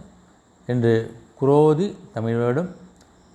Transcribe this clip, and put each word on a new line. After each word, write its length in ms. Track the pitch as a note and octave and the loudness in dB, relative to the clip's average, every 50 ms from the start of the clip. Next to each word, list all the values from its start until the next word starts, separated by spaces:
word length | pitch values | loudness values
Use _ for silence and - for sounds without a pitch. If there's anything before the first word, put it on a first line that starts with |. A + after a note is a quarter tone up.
| - - _ _ _ _ _ _ _ _ _ _ _ | -16 -20 _ _ _ _ _ _ _ _ _ _ _
இன்று 480 | - B2 B2 A#2 A#2 A2+ A2+ A2+ - - - - _ _ - | -6 -2 0 2 2 2 2 -2 -6 -14 -20 -20 _ _ -2
குரோதி 540 | C#3 C3+ C#3+ D3 D3+ D#3 D3+ D3+ G3 G3+ G3 - - - - | 0 2 4 4 4 4 2 0 -2 -6 -6 -12 -18 -14 -10
தமிழ் 240 | A2+ A2+ A2+ A#2 | -6 -4 -4 -2
வருடம் 320 | A#2 A#2+ A#2+ B2 D3+ F3+ F3+ - - - - _ _ _ _ _ _ _ _ _ | -2 -2 -2 -2 -2 -4 -8 -10 -16 -20 -20 _ _ _ _ _ _ _ _ _